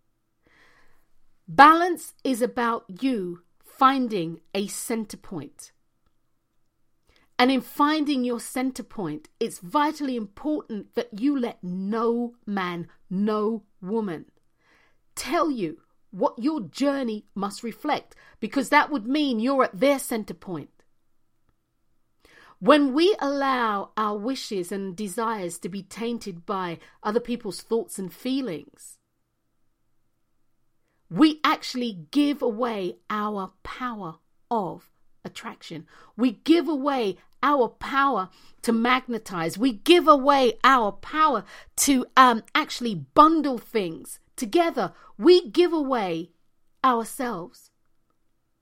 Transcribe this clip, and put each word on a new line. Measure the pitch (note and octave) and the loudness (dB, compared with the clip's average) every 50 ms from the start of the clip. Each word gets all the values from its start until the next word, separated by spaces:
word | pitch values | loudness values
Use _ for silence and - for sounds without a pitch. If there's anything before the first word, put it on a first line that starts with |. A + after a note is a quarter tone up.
| _ _ _ _ _ _ _ _ _ _ _ _ _ _ _ _ - - - - _ _ _ - - _ _ _ _ - | _ _ _ _ _ _ _ _ _ _ _ _ _ _ _ _ -20 -20 -20 -20 _ _ _ -20 -20 _ _ _ _ 2
Balance | D#3+ E3 C#4 D4+ D#4+ E4 F4 F#4 E4 - - - - _ | 8 10 10 10 10 8 4 0 -2 -4 -8 -14 -12 _
is | - C#4 C4 G#3+ | -4 -2 -2 0
about | B3 - A#3+ B3+ A#3 A3+ A#3 A3 - - F#3 F3 | -2 -2 -2 -2 -2 -2 -2 -4 -6 -12 -8 -4
you | B3+ C4+ B3+ G#3+ F#3 F3 E3+ - _ _ _ _ _ | -2 0 0 -2 -2 -6 -8 -12 _ _ _ _ _
finding | - - - C4+ C4 C4+ C4+ B3+ A3+ G#3+ F#3+ E3 E3 E3 - _ _ - | -14 0 4 4 4 4 2 -2 -2 -2 -4 -4 -4 -8 -12 _ _ -6
a | G3 G3+ | -6 -6
center | F#3+ - - - - A#3 A3+ G#3+ - - | -6 -8 -10 -8 -6 -6 -6 -6 -8 -12
point. | - - - G3+ D#3 C3+ C4 - - - - _ _ _ _ _ _ _ _ _ _ _ _ _ _ _ _ _ _ _ _ _ _ _ _ _ _ _ _ _ _ _ _ _ - | -16 -14 -12 -12 -12 -12 -12 -16 -20 -20 -20 _ _ _ _ _ _ _ _ _ _ _ _ _ _ _ _ _ _ _ _ _ _ _ _ _ _ _ _ _ _ _ _ _ 2
And | B3 B3+ | 2 4
in | C4+ B3+ | 2 0
finding | - - - - C#4+ D4 D#4 D#4 D4 C#4+ D4 B3+ | -2 -4 -2 0 2 2 2 0 0 0 -2 -2
your | B3 B3 A#3+ A3 | -2 -2 -4 -6
center | - - - B3+ B3+ C4 C4 - | -8 -8 -6 -4 -4 -4 -6 -8
point, | - - - - F#3+ D3+ D3+ D3+ - - _ - | -12 -12 -10 -8 -6 -6 -8 -10 -12 -12 _ -6
it's | A#3 G#3 - - | -6 -6 -6 -10
vitally | - F3 F3 D4+ D4 D4+ D4+ D4+ D4 C4 B3+ | -8 -2 0 0 0 0 -2 -4 -6 -6 -4
important | A#3+ G#3+ G3 _ - - D4+ D4+ - - - A3+ G3+ F#3+ - _ | -6 -8 -10 _ -8 -4 -4 -4 -4 -6 -8 -10 -10 -12 -8 _
that | A#3+ A#3 - - G3 | -6 -6 -6 -6 -4
you | A#3+ C#4+ D4 C#4 | -2 0 0 0
let | A#3+ A3+ - _ - | -2 -4 -6 _ -10
no | F3+ F3+ F#3+ F#3+ G3 G#3+ A3 A#3 A#3 A#3 A#3+ A#3+ A#3+ A#3+ _ _ | -8 -8 -6 -6 -4 -2 -2 0 0 0 -2 -4 -6 -8 _ _
man, | G#3+ G3+ G3 F#3 F3 F3 E3+ E3+ - _ _ _ - | -6 -4 -4 -4 -4 -6 -8 -10 -12 _ _ _ -6
no | F3+ F#3+ G#3 G#3+ G#3+ G#3+ G#3+ G#3+ A3+ G#3+ - _ _ _ | -4 -2 0 0 0 0 0 -2 -2 -4 -8 _ _ _
woman | F#3 F3+ G#3+ A3+ G#3+ F#3+ E3 C#3+ C#3+ - _ _ _ _ _ _ _ _ _ _ _ _ _ _ _ _ _ | -8 -6 -4 -4 -4 -4 -8 -10 -12 -18 _ _ _ _ _ _ _ _ _ _ _ _ _ _ _ _ _
tell | - - B3 D4 E4+ D4+ D#4+ | -12 -6 -2 0 0 0 0
you | C#4 A#3 F#3 D#3 - - _ _ _ _ _ _ | 0 -2 -4 -6 -8 -10 _ _ _ _ _ _
what | - F3+ A#3+ - - - | -4 -2 -2 -2 -2 -2
your | G#3+ D4 D#4+ D4+ | -4 -4 -2 -4
journey | G3+ C#3+ - - C4 C#4+ C#4 C#4 C4 A3+ G#3+ G#3 - _ - | -6 -8 -6 -2 -2 -2 -2 -2 -4 -6 -6 -8 -10 _ -10
must | G3+ G3 G3+ G3+ - | -8 -8 -8 -8 -10
reflect, | - A#3 G#3 - - D4+ C4+ - - - - - - - - _ | -12 -12 -10 -8 -6 -4 -4 -4 -6 -10 -20 -20 -20 -20 -12 _
because | - - - C#4 B3 - | -8 -4 -2 -4 0 4
that | C#4+ D4 C#4 - | 4 4 4 2
would | D4 C4 G3+ | 0 -6 -4
mean | A#3+ C4+ D#4 D4 C#4 A#3+ G#3+ | -2 -2 0 0 0 0 0
you're | A3 C4 C#4 C4 B3 | 0 2 2 2 2
at | - - F3+ | 0 0 2
their | B3 C#4 C#4+ C4 | 2 2 2 2
center | - - B3 A3 G3 - F3+ | -2 -4 -6 -6 -6 -8 -12
point. | - - G3+ F3 D3+ - - _ _ _ _ _ _ _ _ _ _ _ _ _ _ _ _ _ _ _ _ _ _ _ _ _ _ _ _ _ _ _ _ _ - - - - - | -14 -12 -10 -10 -10 -10 -14 _ _ _ _ _ _ _ _ _ _ _ _ _ _ _ _ _ _ _ _ _ _ _ _ _ _ _ _ _ _ _ _ _ -20 -20 -20 -14 2
When | F3 G#3+ D4 D4+ C#4+ C4+ B3 | 6 6 6 8 6 4 4
we | D4+ E4+ G4 G#4+ - | 4 4 4 2 2
allow | - C#4 C#4+ C#4 C#4 C4+ C4 B3 A#3 A3 G#3 G3 G3 - _ | 0 -2 -2 0 0 0 0 0 0 -2 -2 -4 -6 -6 _
our | - A3 G#3 G#3 | -4 -2 -2 -2
wishes | G#3 G3+ B3+ C4+ B3+ - - A3 F#3+ F3 - | -4 -4 -6 -6 -6 -8 -6 -6 -6 -6 -4
and | G#3 G3 G3 F#3+ F3 | -6 -6 -6 -8 -8
desires | F#3+ G#3+ F#3+ F3+ A#3+ A3+ A3+ A3+ G#3 F3+ F3 E3+ - | -8 -10 -8 -6 -4 -4 -4 -4 -4 -6 -8 -8 -10
to | - G3 | -10 -10
be | F3+ G3 | -10 -10
tainted | F3+ - - - A#3 A#3+ A#3 A3 - G#3 F3 E3+ - | -12 -12 -10 -8 -6 -6 -6 -8 -8 -12 -14 -10 -8
by | - G#3 F#3+ F#3 F3 E3 D#3+ - - _ _ | -8 -6 -6 -6 -6 -8 -10 -14 -20 _ _
other | - G#3+ G#3 A#3+ | -4 -2 -2 -2
people's | A#3+ A3+ A#3+ A3+ - G#3 F3 - | -2 -4 -6 -6 -6 -8 -10 -10
thoughts | - - A3+ A3+ F3+ - - - | -6 -4 -2 -2 -2 -4 -8 -10
and | F#3+ F3 | -10 -10
feelings, | - - - B3+ C4 C#4 C4 A3 E3 D3 - - - - - - - _ _ _ _ _ _ _ _ _ _ _ _ _ _ _ _ _ _ _ _ _ _ _ _ _ _ _ _ _ _ _ _ _ _ _ _ _ _ _ _ _ _ - | -10 -8 -6 -4 -4 -4 -4 -6 -8 -10 -12 -16 -20 -20 -20 -20 -20 _ _ _ _ _ _ _ _ _ _ _ _ _ _ _ _ _ _ _ _ _ _ _ _ _ _ _ _ _ _ _ _ _ _ _ _ _ _ _ _ _ _ -4
we | D#3+ F#3 D4+ D#4+ D4+ - - | 2 4 4 4 4 2 0
actually | C#4+ D#4+ - - - - B3+ B3 A#3 G3+ F3 D#3 - | 0 0 -2 -4 -8 -6 -6 -4 -6 -6 -10 -12 -2
give | - C#4+ D4 C#4+ C#4+ - | 0 2 2 2 0 -2
away | - B3 G#3+ G#3+ B3 A#3+ A3 G3+ F#3 F3+ - - _ - | -4 -4 -2 -2 -4 -4 -4 -4 -6 -6 -8 -10 _ -8
our | G#3 G#3+ G#3 G#3 G#3+ G3 F#3+ F#3 _ _ | -6 -4 -4 -4 -4 -6 -8 -10 _ _
power | - - - - B3+ B3 A#3 G#3+ F#3+ D#3+ E3 - _ _ _ _ _ - | -16 -16 -12 -10 -10 -10 -8 -10 -12 -12 -14 -16 _ _ _ _ _ -4
of | A#3+ A3 F#3+ D#3+ D#3+ F3 - _ _ _ _ _ _ _ - | -2 -2 -2 -4 -6 -10 -16 _ _ _ _ _ _ _ -18
attraction. | - - - - A#3 - - - - E3+ E3 E3+ _ - - - - _ | -18 -16 -16 -16 -16 -16 -16 -16 -14 -14 -14 -14 _ -20 -20 -20 -14 _
We | - A#3+ C4 G3+ - - | -2 -2 -2 -2 0 2
give | - E4 F4 C#4 D#4+ | 2 4 4 2 0
away | D#4 C4+ C4 C#4+ C#4 C4 A3+ G3 F3+ - _ _ _ _ | -2 -2 -2 -2 -2 -2 -2 -2 -4 -6 _ _ _ _
our | - C#4 D4 C#4 A#3 A3 | 0 2 2 2 2 0
power | - - - G#3 C4+ C4+ C#4 C#4 B3+ G3 F#3 - - _ - - - - | -4 -8 -10 -4 0 0 2 2 0 -2 -4 -6 -10 _ -20 -20 -18 -6
to | - A#3+ | -2 0
magnetize. | A3+ A3+ A3+ B3 B3+ C4 B3+ - A#3 - - - F#3+ F3 E3 E3 - F#3+ | 0 2 2 2 2 0 0 -4 -8 -8 -8 -6 -4 -4 -4 -4 -2 0
We | A#3 C#4 | 0 0
give | A3+ G3+ - - F4 F4 C#4 D#4 | 0 0 2 4 4 6 8 6
away | D4+ C#4 B3+ C#4+ C#4+ C#4 C4 A#3 - - | 6 6 6 4 4 6 4 2 2 4
our | - B3 C4+ B3 A3 G3+ | 4 6 6 6 4 0
power | G3 - - - - D#4 D#4 D#4 C4 G#3 - - - - - - _ - | -2 -6 -10 -4 0 2 2 2 2 0 -4 -8 -16 -20 -20 -10 _ -2
to, | - - C#4 B3 B3+ - - | 2 2 2 2 0 4 6
um, | C4+ C4 B3 A#3 A3 - - - | 8 8 8 6 2 -2 -4 -2
actually | D4 D4+ - - - A#3+ A#3 G3+ | -2 -2 -4 -6 -6 -6 -6 -6
bundle | D#3+ C#3 - - D4+ D4+ D#4+ E4 D#4 C#4 C#4+ B3+ G#3+ | -6 -8 4 6 8 8 8 6 2 0 -2 -4 -6
things | - - - A3+ F#3+ E3+ E3 - - - - - _ _ _ | -6 -4 -4 -4 -2 -4 -6 -10 -14 -18 -18 -20 _ _ _
together. | - C4 G3+ - E4+ E4+ E4+ E4+ B3 G3 E3+ - - - - - | -10 -4 0 2 2 2 2 0 -2 -4 -4 -6 -12 -20 -20 -6
We | - G3+ E4 F4+ F4+ F4 A3+ | 4 6 8 8 8 6 2
give | G3 D4 F4 F4 | 2 2 2 4
away | E4+ D#4+ C#4+ C4 C4+ A#3 G3+ F3+ E3 D#3+ F3 - _ _ _ _ _ _ _ _ _ _ | 2 0 -2 -2 -2 -2 -2 -2 -4 -6 -8 -10 _ _ _ _ _ _ _ _ _ _
ourselves. | - C4 A#3+ A3+ A3+ - - - B3+ A#3+ A3 E3+ F3 - - - - _ _ _ _ _ _ _ _ _ _ _ _ _ _ _ _ _ _ _ | 0 2 2 0 -2 -6 -8 -8 -6 -6 -6 -8 -10 -14 -18 -20 -20 _ _ _ _ _ _ _ _ _ _ _ _ _ _ _ _ _ _ _